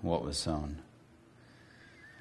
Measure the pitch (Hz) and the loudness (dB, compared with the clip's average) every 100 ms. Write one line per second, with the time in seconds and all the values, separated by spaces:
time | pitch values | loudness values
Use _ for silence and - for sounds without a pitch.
0 | 85 85 73 - 85 76 76 78 - - | 2 2 2 0 2 2 0 -4 -10 -20
1 | - - - - - - - - - - | -20 -20 -20 -20 -20 -20 -20 -20 -20 -20
2 | - - | -20 -18